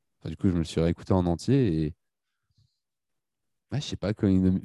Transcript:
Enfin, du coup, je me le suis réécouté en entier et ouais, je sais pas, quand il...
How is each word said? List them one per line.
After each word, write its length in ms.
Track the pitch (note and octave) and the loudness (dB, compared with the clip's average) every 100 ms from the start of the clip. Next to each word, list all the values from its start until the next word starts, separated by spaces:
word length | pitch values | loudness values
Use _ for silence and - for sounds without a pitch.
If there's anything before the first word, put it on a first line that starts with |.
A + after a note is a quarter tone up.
| _ _ | _ _
Enfin, 100 | - | -14
du 80 | E2 | -4
coup, 100 | G2+ | 0
je 60 | |
me 60 | F2 | 0
le 40 | |
suis 160 | D#2+ - | -2 0
réécouté 320 | E2+ E2+ - | 0 0 0
en 120 | F#2+ F2 | 0 2
entier 580 | E2+ - C#3 A2+ D#2+ | -2 0 0 2 0
et 120 | D2+ - _ _ _ _ _ _ _ _ _ _ _ _ _ _ _ _ _ | -2 -6 _ _ _ _ _ _ _ _ _ _ _ _ _ _ _ _ _
ouais, 80 | C3 | -8
je 60 | - | -6
sais 100 | - | -6
pas, 180 | F#2 | -4
quand 140 | A2 G#2 | 0 2
il... 340 | F#2+ F#2 F#2 | 4 2 0